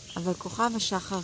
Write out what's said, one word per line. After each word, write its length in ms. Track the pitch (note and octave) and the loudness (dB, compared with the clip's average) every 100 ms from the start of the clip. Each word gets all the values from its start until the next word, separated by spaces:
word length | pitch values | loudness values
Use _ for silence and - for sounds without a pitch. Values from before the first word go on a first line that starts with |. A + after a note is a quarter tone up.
| - - | -8 -4
אבל 180 | E3+ | 0
כוכב 360 | F3 F#3 G3 A#3 A3+ | 0 -2 2 2 4
השחר 440 | - F#3+ F3+ F#3+ | 0 0 0 -4